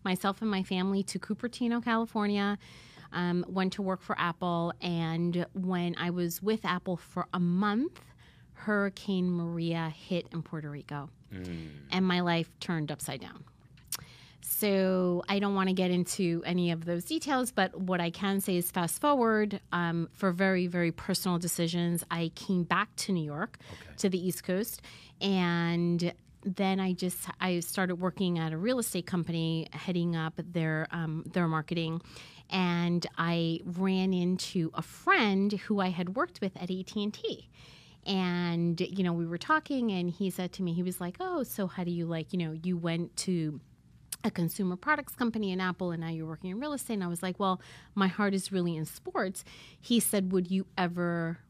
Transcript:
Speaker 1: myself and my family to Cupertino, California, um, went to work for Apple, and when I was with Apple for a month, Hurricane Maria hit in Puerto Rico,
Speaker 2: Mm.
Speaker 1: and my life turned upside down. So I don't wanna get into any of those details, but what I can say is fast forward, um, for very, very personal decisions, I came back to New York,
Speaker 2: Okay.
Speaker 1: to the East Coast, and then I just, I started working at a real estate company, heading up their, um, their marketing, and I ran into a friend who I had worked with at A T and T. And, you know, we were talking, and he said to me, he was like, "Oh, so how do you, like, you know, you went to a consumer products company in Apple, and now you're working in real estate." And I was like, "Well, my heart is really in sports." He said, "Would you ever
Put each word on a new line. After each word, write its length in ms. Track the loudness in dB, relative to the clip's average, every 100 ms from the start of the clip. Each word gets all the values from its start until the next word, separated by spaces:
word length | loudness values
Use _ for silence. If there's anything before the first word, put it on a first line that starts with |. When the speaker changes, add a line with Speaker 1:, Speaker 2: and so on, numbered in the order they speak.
Speaker 1:
myself 360 | -2 0 0 0
and 100 | 0
my 120 | 0
family 400 | 0 0 2 0
to 160 | 0 -4
Cupertino, 640 | -6 -4 -6 -2 0 0
California, 720 | 2 0 0 0 2 2 2 -2 -6 -20 -20 -20 -8
um, 320 | -2 2 2 0
went 280 | 0 0
to 80 | 0
work 180 | -2 -2
for 180 | -4 0
Apple, 540 | 0 0 0 2 0 -2
and 640 | -2 0 0 0 0 0 -2
when 420 | -4 -2 0 -2 -2
I 100 | -2
was 300 | 0 -2 -2
with 220 | 0 0
Apple 320 | 0 0 -2 -6
for 300 | -4 -6 -4
a 60 | 0
month, 600 | 2 4 2 2 -2 -6 -18 -20 -20 -20 -20
Hurricane 800 | -8 -2 0 0 -2 -2 2 2
Maria 600 | 0 -2 -2 0 0 -2
hit 380 | -6 -4 -4 -2
in 100 | -8
Puerto 280 | -6 -8 -8
Rico, 400 | -10 -8 -8 -8 -16 -14
Speaker 2:
Mm. 360 | -10 -6 -8 -8 -14 -2
Speaker 1:
and 160 | 2 4
my 140 | 4
life 280 | 4 2 0 -6
turned 300 | -2 -2 -2
upside 300 | -4 -6 -8
down. 240 | -10 -16 -20 -20 -20 -20 -12 -10 -10 -20 -20 -14
So 800 | -6 0 4 6 6 6 4 2 2
I 100 | 2
don't 160 | 2
wanna 200 | 4 4
get 160 | 4 4
into 520 | 4 2 2 2 2 0
any 240 | 2 2
of 160 | 0 -2
those 180 | -4
details, 480 | -2 -4 0 0 0
but 260 | 0 0 0
what 220 | 0 0
I 100 | 0
can 300 | -2 0 0
say 160 | 2 0
is 140 | 0
fast 300 | 0 -2 0
forward, 600 | 2 4 4 4 2 -2 -4
um, 360 | 0 0 0 -4
for 200 | 0 0
very, 340 | 2 4 4 2
very 260 | 2 0
personal 460 | 0 -2 0 2 0
decisions, 640 | 0 0 0 2 2 0 -2
I 200 | -2 -2
came 300 | -4 0 0
back 300 | 2 2 0 -4
to 160 | -2
New 120 | 0
York, 340 | 0 -4 -6 -8
Speaker 2:
Okay. 360 | -18 -18 -16 0
Speaker 1:
to 100 | 2
the 180 | 2 0
East 160 | -2
Coast, 360 | -2 -2 -2 -8 -16 -20 -20 -2
and 920 | 2 4 4 2 2 2 2 2 0 -4 -14 -8
then 380 | -6 0 2 2
I 140 | 0
just, 340 | 0 -2 -4 -8 -2
I 220 | 0 0
started 360 | -2 0 0 0
working 420 | -2 0 0 2
at 160 | 0
a 20 | 0
real 220 | 0 0
estate 260 | 0 -4
company, 640 | -2 -2 0 0 0 0 -4
heading 440 | -6 -2 0 0 0
up 240 | -2 -6 -4
their, 340 | -2 0 0 -2
um, 320 | -4 -4 -4 -2
their 160 | 0 2
marketing, 540 | 0 0 -2 -2 -4 -8 -16 -20 -20 -4
and 580 | 0 2 2 2 2 0 -2
I 420 | 0 2 2 0
ran 500 | -4 0 2 2 2
into 560 | 2 2 0 -2 -2 -2
a 80 | -4
friend 720 | -10 -2 4 6 6 4 2
who 280 | 0 0 0
I 100 | 2
had 260 | 0 -2 -2
worked 240 | -4 -2
with 160 | -6 -4
at 140 | -6
A 120 | -6
T 200 | -4 -4
and 100 | -4
T. 380 | -4 -6 -6 -12 -20 -20 -20 -20 -10 -2
And, 720 | 0 2 2 2 2 2 0
you 240 | -2 0
know, 80 | 0
we 140 | 0 -2
were 100 | -4
talking, 560 | 2 2 2 0 0
and 180 | 0 -2
he 200 | 0 -2
said 220 | -2 -6
to 80 | -2
me, 100 | -2
he 100 | 0
was 160 | -2 -2
like, 200 | -6 -6
"Oh, 220 | -4 -2
so 240 | -2 -4 -4
how 180 | -2
do 60 | -2
you, 160 | -2 -2
like, 260 | -2 -2
you 60 | -2
know, 140 | -2 -2
you 120 | -2
went 400 | 0 0 -2 -4 -4
to 420 | 0 0 0 -4 -12 -20 -20 -20 -14 -6
a 60 | -4
consumer 460 | 0 0 0 -2 0
products 380 | 0 0 0
company 380 | -2 -2 0 -2
in 80 | 0
Apple, 300 | 0 0 -2
and 100 | -2
now 80 | -4
you're 180 | -6 -6
working 220 | -8 -6
in 100 | -6
real 140 | -4
estate." 220 | -6 -4
And 100 | -2
I 40 | -2
was 140 | -2
like, 160 | -4 0
"Well, 220 | 0 0 -4 -20 -6
my 140 | 2 2
heart 240 | 2 2
is 180 | 2 0
really 260 | 0 0 -2
in 100 | -6
sports." 580 | -8 -6 -2 -2 -4 -14 -18 -20 -16
He 220 | 2 4
said, 320 | 4 2 2
"Would 180 | 2 2
you 160 | 0 -2 0
ever 640 | 0 0 0 0 -2 -6